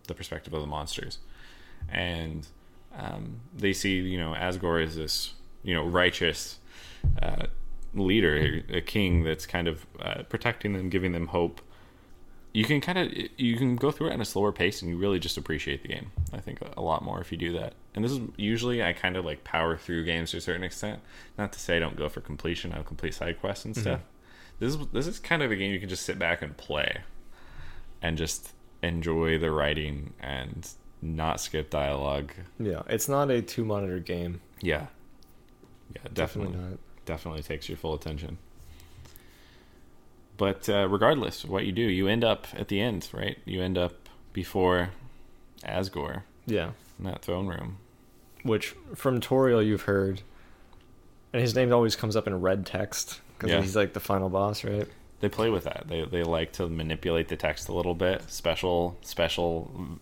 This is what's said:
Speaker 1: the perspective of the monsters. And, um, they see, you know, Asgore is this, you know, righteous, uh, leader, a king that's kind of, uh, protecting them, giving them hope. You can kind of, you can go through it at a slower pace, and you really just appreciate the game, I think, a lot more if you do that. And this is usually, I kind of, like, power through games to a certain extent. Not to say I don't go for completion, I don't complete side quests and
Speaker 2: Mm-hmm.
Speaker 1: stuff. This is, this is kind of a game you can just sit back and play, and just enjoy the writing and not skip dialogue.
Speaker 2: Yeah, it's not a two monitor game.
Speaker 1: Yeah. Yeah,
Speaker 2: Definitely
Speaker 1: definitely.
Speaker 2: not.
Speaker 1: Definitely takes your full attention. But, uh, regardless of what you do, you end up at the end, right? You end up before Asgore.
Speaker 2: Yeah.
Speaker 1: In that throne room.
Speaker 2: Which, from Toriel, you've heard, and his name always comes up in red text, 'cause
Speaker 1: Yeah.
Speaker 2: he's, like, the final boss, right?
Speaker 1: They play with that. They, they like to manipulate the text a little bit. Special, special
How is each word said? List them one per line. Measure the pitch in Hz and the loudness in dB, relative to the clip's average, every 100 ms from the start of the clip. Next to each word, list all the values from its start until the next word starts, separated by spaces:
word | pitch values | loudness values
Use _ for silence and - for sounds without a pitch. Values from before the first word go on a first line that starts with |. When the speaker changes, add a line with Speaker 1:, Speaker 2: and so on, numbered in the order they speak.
| - | -12
Speaker 1:
the | |
perspective | 85 - 80 - | -10 -10 -10 -6
of | 78 | -6
the | 73 | -4
monsters. | 73 76 - - - - - - - - - 80 | -6 -6 -8 -8 -10 -12 -16 -18 -18 -18 -12 -4
And, | - 90 85 80 78 73 - - - - | -2 0 0 -4 -6 -10 -16 -20 -20 -18
um, | - - 101 110 113 120 139 | -10 -8 -8 -8 -10 -12 0
they | 101 | 0
see, | 95 101 95 | 2 2 2
you | 92 90 | 2 0
know, | 82 80 | -2 0
Asgore | 90 92 87 82 | 0 0 2 4
is | 80 80 | 2 0
this, | 78 - - - - - | -2 -2 -4 -8 -14 -8
you | - | 0
know, | 85 80 | 0 4
righteous, | 87 90 - 85 76 - - - - - - - - | 6 4 4 2 0 -6 -12 -16 -16 -16 0 4 4
uh, | - - - - - - - | 4 2 2 0 -2 -4 -4
leader, | 101 92 107 87 76 76 78 - | 0 4 6 6 6 4 2 -2
a | 90 | -2
king | - 110 95 87 | 0 2 4 6
that's | 80 78 - | 4 0 -2
kind | 90 85 | -2 0
of, | 78 - - | -2 -8 -8
uh, | - - - | -6 -6 -4
protecting | 113 123 113 104 | -2 0 0 0
them, | 98 92 | 0 0
giving | 92 92 | 2 2
them | 85 82 | 0 0
hope. | 87 87 - - - - - - - - - - | 2 2 0 -16 -20 -20 -20 -20 -20 -18 -18 -2
You | 110 | 2
can | 110 151 | 4 4
kind | 135 185 | 2 0
of, | 165 - - - | 0 -2 -8 0
you | 120 117 | 2 4
can | 131 123 | 4 4
go | 139 | 2
through | 143 160 | 2 0
it | |
at | - | -2
a | |
slower | 104 95 104 | -2 2 2
pace, | - 90 - | 4 2 2
and | 85 | -2
you | 85 | 0
really | 101 92 | 2 2
just | 80 - | 0 -4
appreciate | 71 78 - 67 | -4 -2 -2 -4
the | - | -4
game, | - - - - | -8 -4 -4 -4
I | - | -4
think, | - - - - | -8 -8 -8 -4
a | |
lot | 85 80 | 0 0
more | - 90 | 0 -6
if | 90 | -6
you | 82 | -4
do | 85 | -2
that. | 85 - - - | -2 -4 -10 -10
And | - | -4
this | 113 | -2
is | 135 113 - | -2 -6 -2
usually, | 104 117 123 120 | 0 2 2 2
I | 90 | 0
kind | 85 92 92 | 0 0 0
of, | |
like, | 85 76 | -4 -6
power | - 82 82 80 | -2 2 2 0
through | - 85 | -2 -2
games | 82 85 82 | 0 0 -2
to | 85 | -4
a | |
certain | 90 87 | -4 -4
extent. | 90 - 104 110 - - - - | -4 -6 -6 -6 -12 -20 -12 -6
Not | 104 | -6
to | - | -4
say | - 85 | 0 2
I | |
don't | 80 - | 2 -2
go | 76 | -4
for | - | -4
completion, | - 71 82 82 87 | -8 -6 -4 -4 -4
I | 78 | -6
don't | 76 | -6
complete | 78 80 | -6 -6
side | - 85 85 | -4 -4 -4
quests | 95 101 | -4 -6
and | 113 | -6
Speaker 2:
Mm-hmm. | 110 | -4
Speaker 1:
stuff. | 113 131 - - - - - - | -2 -2 -6 -18 -20 -20 -18 -4
This | 117 | -2
is, | 156 143 | -2 -2
this | 113 156 | -2 -2
is | 214 | -4
kind | - 165 | 0 2
of | 135 | 2
a | 101 | 0
game | 98 | 0
you | 98 | -2
can | 95 | -4
just | 92 | -4
sit | - 95 | -4 0
back | 85 85 | 0 0
and | 76 71 | -2 -8
play, | - 76 - - - - - - - - - - - - | -4 0 0 -2 -6 -12 -14 -14 -14 -12 -10 -10 -12 -4
and | 87 80 | -2 0
just | 80 - - - - - | -2 -4 -10 -18 -20 -4
enjoy | 87 85 82 80 82 80 | -2 0 2 2 4 4
the | 80 | 2
writing | 78 73 76 76 71 71 - | 2 2 2 -2 -4 -8 -10
and | 64 69 65 - 87 - - - | -8 -6 -6 -8 -10 -14 -20 -10
not | 78 80 80 - | -6 -2 0 -2
skip | - 80 76 | -2 -4 -2
dialogue. | 76 71 69 69 71 71 - 87 - | 0 0 0 0 -2 -4 -10 -14 -6
Speaker 2:
Yeah, | 110 78 - | -4 -4 -2
it's | 113 - | -2 0
not | 139 143 | 2 2
a | 123 | 2
two | - - | 0 -2
monitor | 113 101 98 90 | 0 0 0 -2
game. | 85 87 87 87 - - | -4 -4 -4 -6 -12 -4
Speaker 1:
Yeah. | 87 76 - - - - - - - - - - - | 0 0 -2 -12 -20 -20 -20 -20 -20 -20 -20 -20 -18
Yeah, | - - | -16 -6
Speaker 2:
Definitely | - 80 101 98 | -2 -2 -2 -4
Speaker 1:
definitely. | 90 90 | -4 -6
Speaker 2:
not. | 92 - - | -8 -12 -12
Speaker 1:
Definitely | - 80 85 78 | -8 -6 -6 -6
takes | 76 78 - | -6 -6 -6
your | 80 | -6
full | 82 | -4
attention. | 76 80 76 78 85 - - - - - - - - - - - - - - - - - - - 101 | -4 -4 -6 -6 -10 -14 -20 -18 -18 -18 -18 -18 -20 -20 -20 -20 -20 -20 -20 -20 -20 -20 -20 -14 0
But, | 98 95 - | 0 2 2
uh, | 101 95 | 4 4
regardless | 98 110 151 101 - | 6 6 6 2 -4
of | - | -2
what | 98 104 | 0 0
you | |
do, | 92 | 2
you | 117 92 95 | 2 4 4
end | 113 | 4
up | 113 104 - | 4 2 -2
at | - 101 | -8 -2
the | 101 | 0
end, | 120 101 - | 0 -2 -6
right? | - 98 - | -6 -6 -6
You | - 92 | -6 -2
end | 90 90 | 0 2
up | 90 - - - - | 0 -2 -16 -20 -10
before | - 90 98 90 90 87 - - - - - - - | -8 -2 4 6 6 4 -4 -14 -16 -18 -20 -20 -14
Asgore. | - - 95 85 73 76 - - - | -4 -2 -2 -2 -4 -6 -10 -12 -2
Speaker 2:
Yeah. | 107 85 - - - | 0 0 -6 -14 -10
Speaker 1:
In | 95 | -8
that | - | -6
throne | - 90 98 | -2 -2 -2
room. | 85 - 98 - - - - - - | -4 -6 -10 -14 -20 -20 -20 -20 -6
Speaker 2:
Which, | 123 107 - - - | 2 2 0 -10 -14
from | - 135 123 | -4 0 2
Toriel, | - 131 131 117 107 | 4 6 8 6 6
you've | 104 | 4
heard, | - 98 98 95 - - - - - - - - - - - | 4 4 4 0 -8 -20 -20 -20 -20 -20 -20 -20 -20 -20 -4
and | 123 | 2
his | 120 117 | 4 6
name | 127 | 8
always | 120 113 - | 8 8 4
comes | 110 | 2
up | 107 104 | 2 2
in | 92 | 2
red | 92 98 92 | 4 4 2
text, | 95 101 - - - - - | -4 -2 -4 -6 -10 -16 -4
'cause | 90 | 2
Speaker 1:
Yeah. | 82 | 4
Speaker 2:
he's, | 95 | 4
like, | 101 98 | 4 4
the | 101 | 2
final | - 98 95 | 0 2 2
boss, | 95 101 107 | 4 2 0
right? | - 104 - - - - | -2 -2 -2 -8 -20 -2
Speaker 1:
They | 104 | 0
play | - 113 | 2 4
with | 101 | 4
that. | - - 78 | 0 -4 -4
They, | 82 | -2
they | 73 87 | 0 2
like | 82 82 82 | 2 2 0
to | - 87 | -2 -2
manipulate | 82 80 80 90 82 82 | 0 -2 0 2 4 2
the | 80 | 0
text | 80 78 - | 0 -2 -2
a | |
little | 90 87 | 0 0
bit. | 85 90 95 - | 2 2 2 -4
Special, | - 85 80 92 87 87 90 | -2 0 2 2 2 2 -2
special | - - 82 - 85 82 - 90 90 82 | -6 0 0 2 0 0 -4 -8 -8 -10